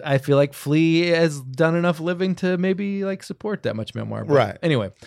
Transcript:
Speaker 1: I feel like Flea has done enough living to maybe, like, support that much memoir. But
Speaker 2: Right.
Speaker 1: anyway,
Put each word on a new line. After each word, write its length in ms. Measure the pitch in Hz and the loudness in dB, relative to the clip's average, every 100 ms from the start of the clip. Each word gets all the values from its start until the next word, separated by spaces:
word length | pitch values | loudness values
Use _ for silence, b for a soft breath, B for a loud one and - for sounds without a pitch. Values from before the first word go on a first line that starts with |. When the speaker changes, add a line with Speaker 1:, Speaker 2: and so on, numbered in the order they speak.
Speaker 1:
I 140 | 151 139 | -2 0
feel 180 | 139 139 | 4 4
like 160 | 143 | 2
Flea 540 | - 139 151 165 165 175 | -2 0 2 4 4 2
has 340 | 165 165 143 | 2 2 0
done 340 | 131 131 160 | -10 0 2
enough 240 | 170 175 165 | 2 0 0
living 360 | 165 180 190 175 | -4 -2 -2 -2
to 220 | 180 180 | -2 0
maybe, 440 | 185 185 202 196 | 0 -2 -4 -4
like, 200 | 196 196 | -4 -6
support 400 | - - 214 196 | -10 -10 -8 -4
that 120 | - | -4
much 200 | 107 107 | -6 -8
memoir. 280 | 113 110 107 | -8 -8 -6
But 120 | 104 | 2
Speaker 2:
Right. 240 | 143 104 - | 2 2 -2
Speaker 1:
anyway, 280 | 170 135 95 - | 0 0 -2 -8